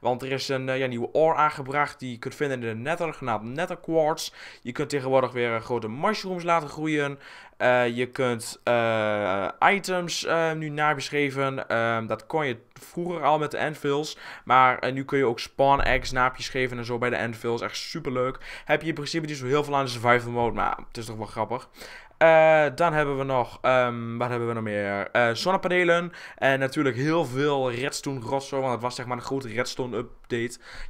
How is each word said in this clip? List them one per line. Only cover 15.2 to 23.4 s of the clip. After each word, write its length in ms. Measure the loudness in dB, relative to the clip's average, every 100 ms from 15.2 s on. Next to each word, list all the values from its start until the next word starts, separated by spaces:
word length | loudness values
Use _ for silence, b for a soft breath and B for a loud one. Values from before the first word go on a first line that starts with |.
ook 160 | 2 0
spawn 400 | -8 2 4 4
eggs 300 | 4 2 0
naapjes 380 | 0 0 0 -6
geven 300 | -2 -2 -4
en 60 |
zo 140 | -4 -2
bij 120 | 0
de 80 | 0
anvils. 420 | -2 -4 -2 -2
Echt 160 | -2 -6
superleuk. 640 | -8 -8 -4 -2 -2 -4 B B
Heb 180 | 0 0
je 60 | 0
in 60 |
principe 320 | -4 -4 -4 -4
niet 100 | -6
zo 100 | 0
heel 180 | 0
veel 120 | 2 0
aan 80 |
de 60 | 0
survival 400 | 0 4 4 4
mode, 220 | 0 0
maar 240 | 2 -2 -2 -8
het 80 | -12
is 80 |
toch 120 | -10 -8
wel 100 | -8
grappig. 420 | -4 -4 -4 -8 B B B B 4
Eh, 480 | 8 8 8 8 4
dan 180 | 2 2
hebben 260 | 2 0 0
we 60 |
nog, 340 | 0 0